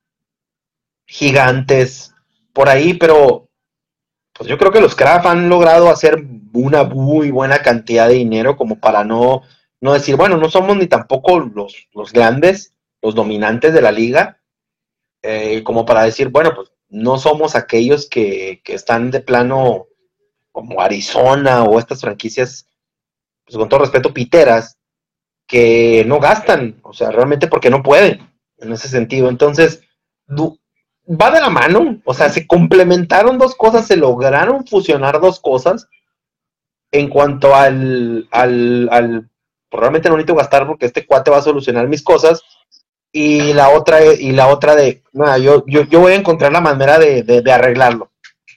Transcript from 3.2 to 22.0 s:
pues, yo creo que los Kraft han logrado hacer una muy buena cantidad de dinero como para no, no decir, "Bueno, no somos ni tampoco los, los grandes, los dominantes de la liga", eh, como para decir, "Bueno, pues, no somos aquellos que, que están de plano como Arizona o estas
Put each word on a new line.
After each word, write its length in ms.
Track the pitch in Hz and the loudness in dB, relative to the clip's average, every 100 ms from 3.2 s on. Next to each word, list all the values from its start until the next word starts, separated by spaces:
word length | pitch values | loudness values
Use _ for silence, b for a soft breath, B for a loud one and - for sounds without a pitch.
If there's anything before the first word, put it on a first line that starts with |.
| 135 110 _ _ _ _ _ _ _ _ _ | 4 0 _ _ _ _ _ _ _ _ _
pues, 140 | - - | -16 -8
yo 80 | 143 | 0
creo 140 | 190 | 2
que 80 | 220 | 4
los 140 | 151 - | 2 2
Kraft 300 | 139 175 180 | 2 2 2
han 220 | 170 175 | 0 2
logrado 420 | 175 165 170 175 | 2 4 4 4
hacer 340 | 151 156 156 139 110 104 | 2 0 0 -6 -20 -10
una 300 | 120 135 147 | -6 0 0
muy 460 | 131 131 135 156 147 | -2 -4 -2 -2 -2
buena 300 | 131 135 139 | -2 -2 -2
cantidad 460 | 131 117 110 113 117 | 0 -4 -2 0 2
de 60 | 127 | 2
dinero 400 | 117 110 127 139 | 0 -2 -2 -4
como 240 | 117 107 | -6 -2
para 240 | 117 104 | -2 -2
no, 380 | 107 117 123 131 b b b - | -2 -2 0 -2 b b b -8
no 140 | 135 | -2
decir, 220 | 143 143 139 | -2 0 0
"Bueno, 200 | 196 165 | 0 0
no 120 | 156 | 0
somos 260 | 190 190 202 | 0 0 -2
ni 100 | 175 | -2
tampoco 520 | 113 - 131 180 175 | -2 -4 -4 0 0
los, 480 | 123 104 101 - _ | -2 -10 -14 -16 _
los 180 | 104 101 | -18 -4
grandes, 640 | 120 117 135 175 196 - _ _ _ | 0 0 2 0 -2 -8 _ _ _
los 120 | 110 110 | -6 -4
dominantes 580 | 107 107 107 117 151 | -6 -4 -4 -2 0
de 80 | 160 | 2
la 100 | 113 | 2
liga", 480 | 110 117 147 202 _ _ _ _ _ _ _ _ _ | 0 -2 -2 -4 _ _ _ _ _ _ _ _ _
eh, 400 | 107 110 107 110 | -10 -8 -6 -6
como 220 | 117 113 113 | -4 -4 0
para 180 | 113 | 2
decir, 240 | 113 123 127 | 0 -2 -2
"Bueno, 220 | 139 160 | 0 0
pues, 160 | - - _ _ | -4 -14 _ _
no 280 | 104 117 131 | -8 -4 -2
somos 380 | 151 151 156 120 | -2 -2 -2 -4
aquellos 520 | - 113 120 143 - | -4 -2 0 -2 -4
que, 540 | 120 101 95 95 92 | -4 -4 -6 -10 -14
que 100 | - | -14
están 360 | 98 - 117 123 | -10 -6 -4 -4
de 80 | 131 | -6
plano 640 | 127 120 123 135 127 95 - _ _ _ _ _ _ | -4 -2 -2 -2 -2 -4 -10 _ _ _ _ _ _
como 280 | - 117 92 | -18 -12 -4
Arizona 840 | 92 101 - - 127 139 139 123 | -4 -4 -6 -2 0 0 0 0
o 140 | 110 113 | 2 0
estas 220 | 113 131 | -2 -10